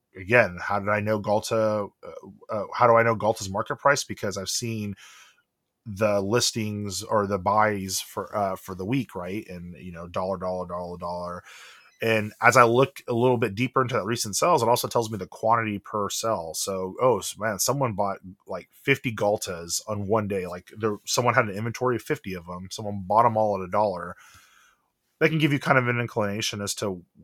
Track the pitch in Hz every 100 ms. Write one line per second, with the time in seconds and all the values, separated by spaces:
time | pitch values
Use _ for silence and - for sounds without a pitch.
0 | _ - 92 120 101 87 - 101 98 104
1 | 104 107 104 104 - 113 110 107 101 _
2 | 87 82 101 98 - 110 95 - 120 117
3 | 117 110 104 113 98 98 - - 143 143
4 | - 104 107 95 92 - 120 113 104 98
5 | - - - _ _ _ _ _ 110 98
6 | 110 101 98 120 - 117 107 104 104 92
7 | 101 110 101 101 95 107 107 104 95 95
8 | - - 92 107 98 95 - 92 95 139
9 | 113 95 87 104 - 90 87 85 90 85
10 | 87 95 92 92 92 92 90 87 90 87
11 | 87 87 87 87 - - - - - -
12 | 117 110 107 - 117 127 120 120 135 -
13 | - 117 127 123 117 101 127 - 123 123
14 | 95 117 107 95 165 165 117 117 123 123
15 | 110 110 92 - 110 113 110 101 - 107
16 | 101 - 113 104 82 80 - 95 92 92
17 | 127 104 - - 110 98 - 139 131 98
18 | 101 95 92 92 - 92 - _ - 135
19 | 135 107 104 104 - 87 85 - - 104
20 | 98 110 104 98 90 87 - 104 110 104
21 | - - 120 120 110 95 117 - 127 117
22 | - 151 98 90 85 90 92 - 104 104
23 | 92 107 120 110 107 98 92 101 107 90
24 | 87 87 - - _ _ _ _ _ _
25 | _ - 156 156 147 139 - 135 123 120
26 | 120 113 104 101 - 107 101 - 107 90
27 | - _